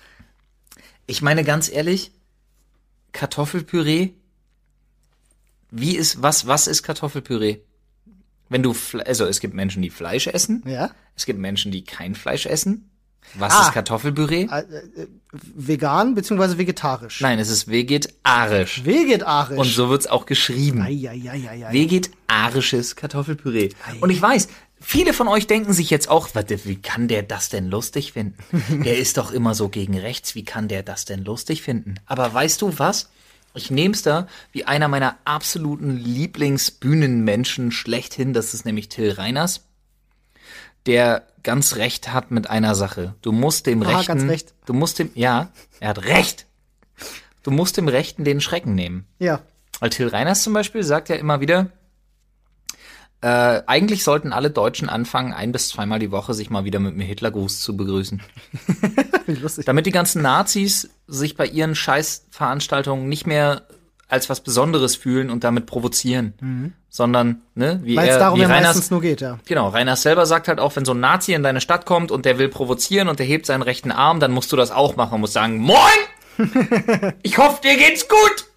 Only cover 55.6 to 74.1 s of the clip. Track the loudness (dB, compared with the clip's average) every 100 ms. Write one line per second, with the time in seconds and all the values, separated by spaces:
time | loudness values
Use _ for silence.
55.6 | -4 -4 -2 -2 -2 -4 -4 -6 -4 -4
56.6 | -2 -2 -2 -2 -6 -4 -4 -2 -4 -4
57.6 | -6 -4 -2 -2 -4 -8 -12 -20 -16 -8
58.6 | -4 -2 0 0 0 -2 -2 -4 -6 -4
59.6 | 0 2 2 2 0 0 2 2 2 0
60.6 | 0 -2 -4 _ -12 -6 -4 -2 -2 0
61.6 | 0 0 0 0 0 -8 _ -4 -2 -2
62.6 | -2 -2 -2 -4 -4 -4 -2 2 2 0
63.6 | -6 -20 _ _ _ -2 -2 -6 -2 0
64.6 | 2 2 2 0 0 0 0 0 0 0
65.6 | -2 -4 -2 -2 0 0 -2 -6 -8 -6
66.6 | -8 -12 _ -2 2 4 2 0 _ -2
67.6 | -2 0 0 4 6 6 6 6 6 6
68.6 | 6 4 2 0 0 -2 -4 -10 -2 0
69.6 | 2 2 2 2 4 4 4 2 2 0
70.6 | 0 0 -2 2 2 2 2 0 0 0
71.6 | 0 0 2 0 0 0 2 2 0 0
72.6 | -2 -2 0 0 0 0 0 0 0 -2
73.6 | -2 -2 -2 2 4